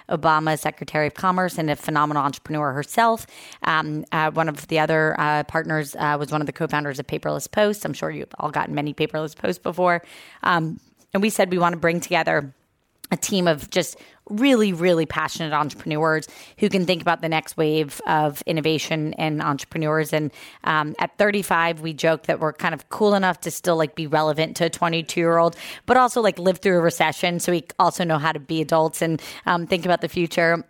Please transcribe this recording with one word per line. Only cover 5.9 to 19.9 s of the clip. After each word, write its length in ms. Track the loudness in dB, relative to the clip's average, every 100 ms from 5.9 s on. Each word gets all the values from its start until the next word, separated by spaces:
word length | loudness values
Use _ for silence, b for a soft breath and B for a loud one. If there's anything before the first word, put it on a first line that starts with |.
| -2
uh, 160 | -2 0
was 140 | -2
one 80 | -4
of 80 | -4
the 60 |
co-founders 440 | -4 -2 -2 -4 -6
of 100 | -6
Paperless 440 | -6 -4 -6 -4
Post. 320 | 0 0 0
I'm 100 | -6
sure 160 | -6 -6
you've 240 | -6 -10 -8
all 120 | -4
gotten 220 | -2 -2
many 200 | -4 -4
Paperless 420 | -2 -4 -4 -8 -4
Posts 260 | -4 -2
before. 400 | -4 0 2 0 -4 B B B
Um, 360 | 0 0 0 -8 _ _ _
and 80 | -2
we 80 | 0
said 220 | 2 2
we 80 | 2
wanna 160 | 0 2
bring 240 | 0 0
together 540 | 0 0 2 0 -2 -10 _ _ _ _ -6
a 40 | -4
team 280 | 0 2 2
of 240 | 0 -2
just 280 | -2 -2 -6 B B -8
really, 420 | 0 4 4 4
really 340 | 2 2 2 0
passionate 460 | -2 -4 -4 -2
entrepreneurs 800 | 0 -2 -4 -4 0 2 0 -4 B B B
who 100 | 0
can 160 | 2 0
think 160 | 0
about 180 | 0 0
the 80 | 0
next 300 | -2 -2 0
wave 420 | 2 2 -2 -4 0
of 340 | 2 2 -2 -4
innovation 680 | 0 0 0 -2 -4 -4 -2
and 260 | -2 -2
entrepreneurs. 720 | -2 -4 -4 -4 0